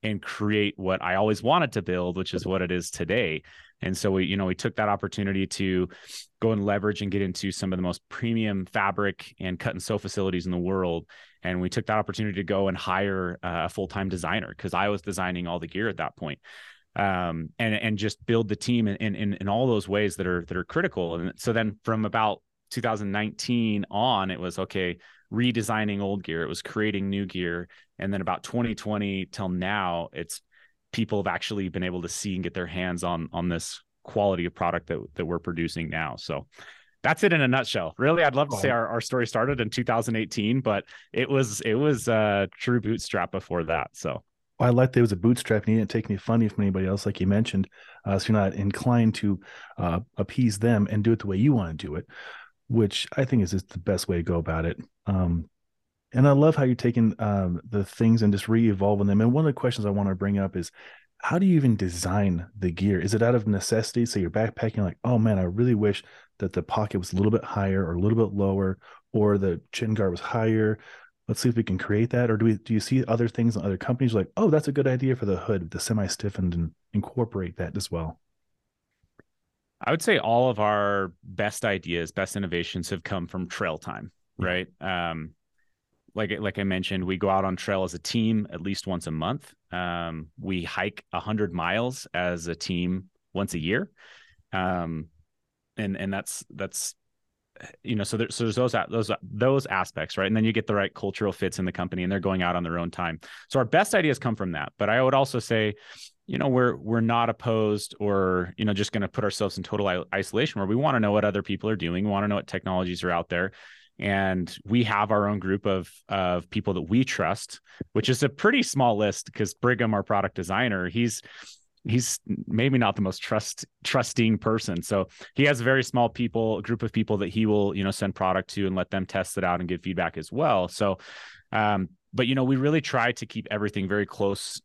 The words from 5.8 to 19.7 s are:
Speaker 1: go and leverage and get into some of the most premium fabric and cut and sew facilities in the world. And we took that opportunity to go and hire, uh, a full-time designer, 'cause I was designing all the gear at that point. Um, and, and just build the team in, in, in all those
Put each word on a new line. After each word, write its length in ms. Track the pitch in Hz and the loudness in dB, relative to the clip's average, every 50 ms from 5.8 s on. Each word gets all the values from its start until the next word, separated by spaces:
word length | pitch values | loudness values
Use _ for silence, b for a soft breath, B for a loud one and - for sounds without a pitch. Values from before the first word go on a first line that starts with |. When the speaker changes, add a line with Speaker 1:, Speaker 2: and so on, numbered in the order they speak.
| 90 90 B B B B B B B B _ _ | 0 -2 B B B B B B B B _ _
Speaker 1:
go 100 | 110 113 | 0 0
and 140 | 113 104 98 | 0 0 0
leverage 360 | 104 101 101 95 104 101 - | 0 0 0 0 -2 -2 -2
and 120 | 104 98 | -4 -4
get 100 | 90 101 | -2 -2
into 300 | 98 95 90 - - 98 | -2 -2 -4 -4 -6 -6
some 200 | 90 - - 95 | -4 -4 -4 -4
of 40 | 92 | -2
the 60 | 92 | -2
most 180 | 92 90 87 - _ _ | -2 -4 -4 -6 _ _
premium 580 | - - - 117 117 113 110 107 101 98 92 | -10 -6 -4 -2 -2 0 -2 -2 -2 -4 -6
fabric 680 | - - 110 98 98 95 92 104 98 92 - - - - _ | -4 -2 0 0 0 0 0 -2 -2 -2 -4 -14 -20 -14 _
and 200 | 95 90 90 87 | -6 -6 -6 -4
cut 140 | - 127 | -4 -6
and 100 | - 92 | -6 -6
sew 160 | - - 113 101 | -6 -4 -4 -4
facilities 480 | - 95 - 104 95 95 92 90 82 | -4 -4 -4 -2 -2 -2 -2 -2 -4
in 60 | 90 | -2
the 60 | 90 90 | -4 -2
world. 480 | 87 92 95 95 92 87 82 82 80 B B B B B B B - | -2 -2 -2 0 0 -2 -2 -4 -6 B B B B B B B -6
And 160 | 90 90 90 | -4 -4 -2
we 80 | 90 92 | -2 -2
took 180 | - 117 110 | -2 -4 -2
that 120 | - 107 107 | 0 0 0
opportunity 380 | 101 - 98 - 107 104 95 | 0 -2 -4 -4 -4 -4 -2
to 80 | 95 98 | -4 -2
go 220 | 82 104 95 98 | 0 0 0 2
and 100 | 95 92 | 0 -2
hire, 640 | 85 - 98 90 95 101 101 95 95 92 87 87 - | -2 -2 -2 0 0 0 0 -2 -2 -4 -4 -6 -6
uh, 240 | - 90 82 85 82 | -6 -6 -4 -2 -4
a 20 | 85 | -4
full-time 400 | - - 95 92 - 101 98 98 | -4 -6 -6 -6 -4 -4 -4 -4
designer, 440 | 95 90 85 80 92 110 - - - | -4 -4 -2 -2 -2 -2 -4 -8 -14
'cause 200 | - - 95 87 | -10 -8 -4 -2
I 140 | 87 98 104 | 0 0 0
was 120 | 104 98 | 0 -2
designing 460 | - 104 95 98 92 90 90 90 87 | -4 -6 -6 -4 -4 -4 -4 -4 -4
all 140 | 85 85 87 | -4 -6 -6
the 80 | 82 78 | -6 -8
gear 200 | - 92 110 113 | -6 -4 -4 -4
at 100 | 92 80 | -2 -4
that 180 | 80 67 - | -6 -6 -6
point. 240 | - - 76 71 _ B B B B B B B B B B _ | -8 -10 -10 -10 _ B B B B B B B B B B _
Um, 540 | - 101 98 95 90 90 87 82 82 82 76 - _ | 0 0 0 0 0 -2 -2 -4 -4 -8 -10 -4 _
and, 140 | 117 110 107 | -2 0 0
and 240 | 107 - 110 107 98 | 0 0 -2 -2 0
just 260 | 104 107 - _ - | -2 -4 -4 _ -2
build 220 | - 117 113 113 101 | 0 2 2 2 0
the 80 | 104 | -4
team 320 | - - - 123 117 113 104 | -4 -2 0 2 2 2 0
in, 80 | 98 | 0
in, 380 | - - 107 98 - 104 101 101 | -2 -2 -4 -2 -2 -2 -2 -2
in 140 | - 98 98 | -2 -2 -2
all 200 | 101 117 131 | 0 2 2
those 200 | 131 | 2